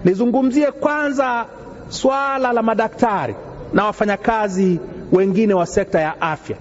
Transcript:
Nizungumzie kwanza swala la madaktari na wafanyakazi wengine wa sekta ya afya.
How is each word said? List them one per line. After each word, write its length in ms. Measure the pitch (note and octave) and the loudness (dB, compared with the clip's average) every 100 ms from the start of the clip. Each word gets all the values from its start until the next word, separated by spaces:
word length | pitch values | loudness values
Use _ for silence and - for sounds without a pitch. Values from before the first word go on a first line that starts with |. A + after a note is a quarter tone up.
Nizungumzie 640 | F3 F#3+ A#3+ B3 C4 C4 D4 | 2 2 2 2 2 2 0
kwanza 720 | - D4 D4 D4 C4+ C4 A#3+ A3 - - - - | 0 -2 0 -2 0 0 -2 -6 -12 -18 -18 -14
swala 640 | - C4 C4+ C#4 C4+ B3+ | -2 0 0 -2 0 0
la 100 | A#3+ | 2
madaktari 720 | A3+ G#3+ A3 - A#3+ G3+ B2 G2 - - - | 2 0 -2 0 0 2 -4 -6 -12 -16 0
na 120 | F#3 | 2
wafanyakazi 960 | G#3+ G3+ G#3 G3 - A3+ G#3 F#3 F#3+ E3+ - - - | 2 0 0 0 0 0 0 2 2 2 -4 -14 0
wengine 420 | F3+ G3 F#3 A3 | 2 4 4 4
wa 120 | F#3+ E3+ | 2 2
sekta 340 | - F#3+ E3+ | 0 2 0
ya 200 | D#3 D#3 | 0 -2
afya. 360 | E3+ D3+ - G2+ | -4 -4 -8 -12